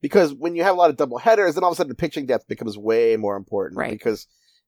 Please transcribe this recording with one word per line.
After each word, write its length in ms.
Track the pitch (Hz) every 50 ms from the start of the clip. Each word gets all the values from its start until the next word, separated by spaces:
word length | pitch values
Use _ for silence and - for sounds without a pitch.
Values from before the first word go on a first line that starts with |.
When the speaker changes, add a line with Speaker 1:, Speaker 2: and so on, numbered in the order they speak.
Speaker 1:
because 320 | - 147 - 202 180 151 139
when 220 | 120 143 170 175
you 80 | 165 170
have 120 | 196 220
a 20 |
lot 120 | 185 175 165
of 80 | 143
doubleheaders, 580 | 120 151 131 120 123 - 233 226 208 202 175 147
then 80 | 180 185
all 80 | 180
of 40 | 165
a 20 |
sudden 120 | - 175 139
the 60 | 120
pitching 300 | - 139 - - 160 139
depth 220 | 123 127 110 _
becomes 300 | _ 120 - 117 110 101
way 380 | 104 104 110 113 113 117 113 113
more 220 | 110 107 101 101
important 420 | 98 101 _ 107 101 95 - 87 -
Speaker 2:
Right. 120 | - 123
Speaker 1:
because 360 | 113 107 - 120 107 101 - _ _ _ _ _ _ _ _